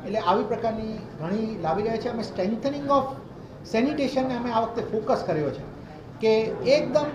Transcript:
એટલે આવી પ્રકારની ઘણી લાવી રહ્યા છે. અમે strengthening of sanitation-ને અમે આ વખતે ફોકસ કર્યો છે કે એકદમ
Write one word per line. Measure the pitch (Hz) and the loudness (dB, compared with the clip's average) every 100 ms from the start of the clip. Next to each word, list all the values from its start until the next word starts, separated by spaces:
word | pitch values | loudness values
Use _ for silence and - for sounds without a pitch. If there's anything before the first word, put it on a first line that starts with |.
એટલે | - 196 | -2 0
આવી | 175 208 | 2 2
પ્રકારની | 247 226 226 220 - - - - | 2 0 0 -2 -4 -8 -10 -8
ઘણી | 160 214 220 202 | -2 -2 -2 -2
લાવી | 160 175 | 0 0
રહ્યા | 220 226 | 0 0
છે. | 247 | -2
અમે | 226 | -4
strengthening | 208 - 190 226 269 285 277 | -4 -2 0 0 -2 -2 4
of | 277 262 - - - - - - | 4 4 -6 -12 -16 -16 -16 0
sanitation-ને | 220 269 302 269 254 262 | 2 2 2 0 2 0
અમે | 240 240 | -2 0
આ | 226 | 2
વખતે | 226 233 | 2 -2
ફોકસ | - 220 226 240 - | -2 -2 2 0 2
કર્યો | 156 143 | 0 0
છે | 113 - - - - - - | -4 -10 -14 -14 -16 -16 0
કે | 220 220 220 - 214 | 4 4 2 0 4
એકદમ | 302 247 294 294 | 4 4 2 2